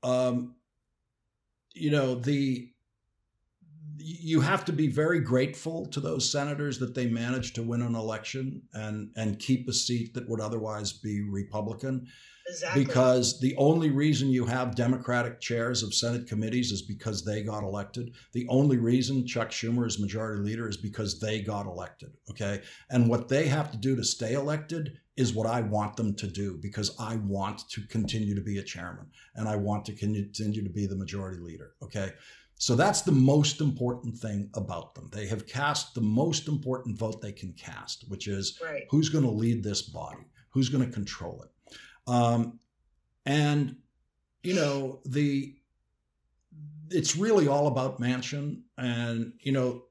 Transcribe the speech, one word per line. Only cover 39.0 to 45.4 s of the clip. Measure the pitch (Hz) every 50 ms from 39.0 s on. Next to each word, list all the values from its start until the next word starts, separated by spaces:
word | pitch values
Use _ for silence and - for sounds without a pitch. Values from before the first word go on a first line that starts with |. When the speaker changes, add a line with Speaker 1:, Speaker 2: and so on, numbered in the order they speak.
| 156 151
Speaker 1:
gonna | 151 156 135 123
lead | 107 107 113 117 117 104
this | 98 104 101 -
body, | - - - - 76 71 - - - _ _ _ _ _
who's | _ 131 131 123
gonna | 139 135 127 123
control | - 107 101 98 - - 90 85 - -
it. | - - _ _ _ - - - - - - _ _
Um, | - 123 123 120 117 120 117 117 - - - _ _ _ _ _ _ _ _ _ _ _ _ _
and, | 143 139 151 147 147 147 147 143 123 - - _ _ _ _ _ _ _ _ _ _ _ _
you | - 175
know, | 180 180 151 143 139 139 135 131 - - _
the, | 139 127 147 147 143 139 139